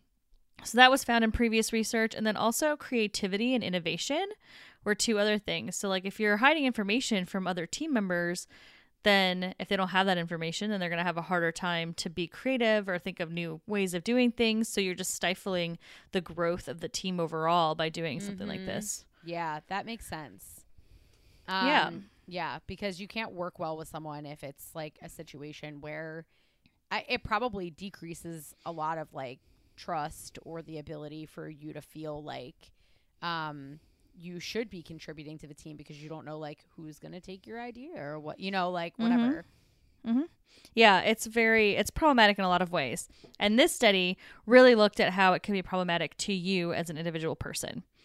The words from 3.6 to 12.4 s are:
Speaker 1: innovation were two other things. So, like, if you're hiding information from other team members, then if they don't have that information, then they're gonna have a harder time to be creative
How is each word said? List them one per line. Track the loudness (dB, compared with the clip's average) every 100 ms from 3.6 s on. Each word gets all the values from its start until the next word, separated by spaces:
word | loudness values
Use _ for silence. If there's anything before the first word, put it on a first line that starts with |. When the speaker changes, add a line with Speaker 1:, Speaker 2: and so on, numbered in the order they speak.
Speaker 1:
innovation | 0 -2 -2 -4 -2 -2 -4 -8 _ -20 -20 -6
were | -2
two | 0 2 2
other | 2 2
things. | -2 -6 -6 -6
So, | -2
like, | -2
if | -4 -2
you're | 2 4
hiding | 4 4 2
information | 0 0 0 0 0
from | -2 -4 -4
other | -4
team | -4 -6 -2
members, | 0 2 0 0 -2 -8 -18 -20 -20 _ _
then | 4 6 4 0 -4 -6
if | -2
they | 0
don't | 2
have | 2 2
that | 2
information, | 0 -4 -4 -4 -4
then | -2
they're | -2
gonna | -2
have | -2 -2
a |
harder | 0 0 0
time | 0 -2 -2 -2
to | -6 -6
be | -4 -6
creative | -4